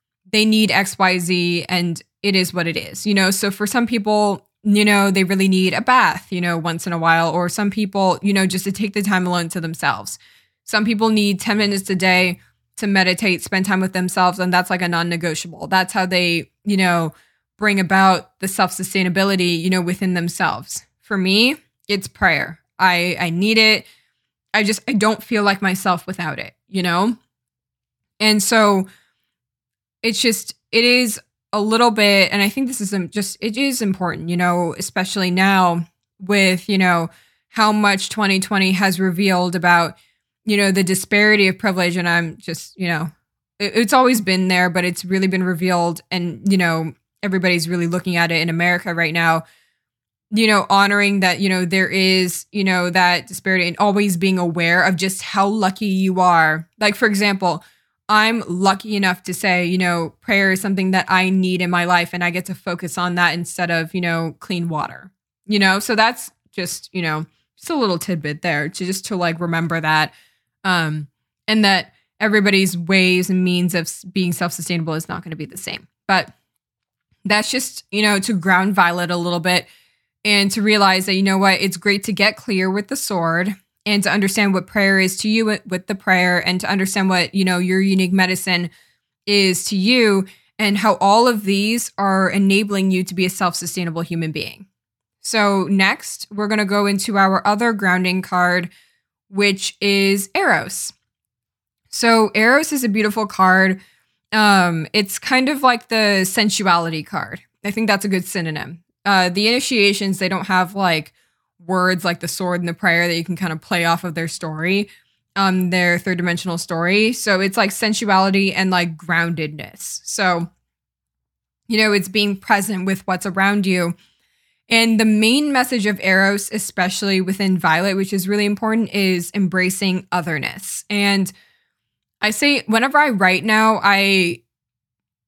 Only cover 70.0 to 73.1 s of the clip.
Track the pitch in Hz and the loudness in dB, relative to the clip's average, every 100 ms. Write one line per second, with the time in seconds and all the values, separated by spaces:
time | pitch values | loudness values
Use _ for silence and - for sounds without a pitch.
70 | 151 - _ _ _ _ 190 175 156 151 | 0 -6 _ _ _ _ -2 -2 -2 -4
71 | 147 _ _ _ - 220 202 190 - _ | -10 _ _ _ -2 2 4 2 -2 _
72 | _ _ 208 214 202 190 185 175 170 190 | _ _ 0 2 4 4 2 -2 0 2
73 | 185 | 4